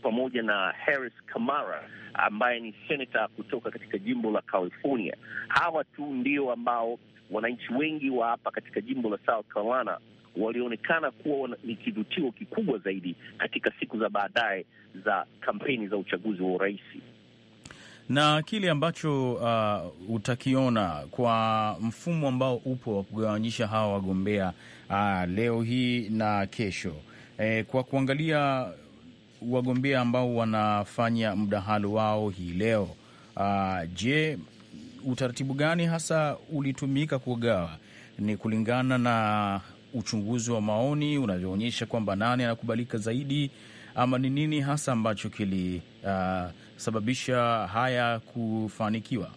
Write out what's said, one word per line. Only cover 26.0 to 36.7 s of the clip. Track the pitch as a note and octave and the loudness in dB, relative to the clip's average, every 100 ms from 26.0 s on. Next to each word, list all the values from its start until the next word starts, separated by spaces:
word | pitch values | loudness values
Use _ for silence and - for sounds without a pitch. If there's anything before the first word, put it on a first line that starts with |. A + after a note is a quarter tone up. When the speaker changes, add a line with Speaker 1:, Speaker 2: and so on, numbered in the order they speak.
| G#2 | 0
Speaker 2:
na | A2 G#2+ G#2 G2 | 0 2 2 0
kesho, | - G#2+ F2+ F#2 D2+ - - - - | 0 -2 -2 -6 -8 -14 -20 -20 -4
eh, | A2 A2+ | 0 0
kwa | G#2+ C3 | 0 -2
kuangalia | B2+ C#3 C3+ C#3 D#3+ D3+ C#3 C3+ A#2 E2 - - - - - - | 0 0 2 2 2 2 2 2 -2 -8 -18 -20 -20 -20 -20 -10
wagombea | A#2 B2+ B2+ B2+ C3+ C3 | 0 0 2 2 4 4
ambao | B2 B2 B2 A#2 | 4 4 2 2
wanafanya | A2+ A2 G#2+ G#2 G2+ - A#2 A#2 A2 G2 | 2 4 4 2 0 0 2 2 2 2
mdahalo | G#2 G2+ F#2+ G#2+ G2+ | 2 0 2 2 2
wao | G#2+ A2 G#2+ G#2+ | 2 2 2 0
hii | F#2 F2+ | -4 -4
leo, | F2 A2 A2 F2+ D#2+ - - - - | 0 2 2 0 -6 -20 -20 -16 -2
uh, | G2 G2 F#2+ F#2 E2+ | 0 2 2 0 -4
je, | F2+ A2 D3+ D#3 C#3 D#2 - - - - - C3 | -2 2 2 2 -2 -10 -18 -18 -16 -16 -8 -4
utaratibu | B2 B2+ B2 C#3 | -2 -2 -2 -4
gani | C3+ D3+ E3+ E3+ | 2 2 4 2
hasa | E3 - D#3+ D3+ - - | 0 2 2 2 -2 -6
ulitumika | D#3 C#3+ | -2 -2